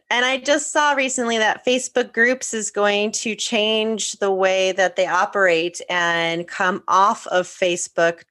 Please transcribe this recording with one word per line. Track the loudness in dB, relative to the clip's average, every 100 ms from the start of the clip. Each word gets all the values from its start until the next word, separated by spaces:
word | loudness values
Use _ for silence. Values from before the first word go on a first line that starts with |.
| -4
and | -2
I | 0 0
just | 0 0 0
saw | 0 0
recently | 0 -2 -2 -2 0
that | 0 0 0
Facebook | -2 -2 -2 -2
groups | 2 2 2 -4
is | -6 -6
going | 0 0 2 -2
to | -4 -6
change | -6 -4 -2 0 0 -2 -4 -6
the | -4 -2
way | 2 2 2 0
that | 2 0
they | 0 0
operate | 2 0 2 4 4 0 -6 -4
and | -2 0 0 0 -2 -6
come | -2 -2 -2 2
off | 4 4 2 -2
of | -2 -2
Facebook, | -2 -2 -2 -4 0 0 0 -10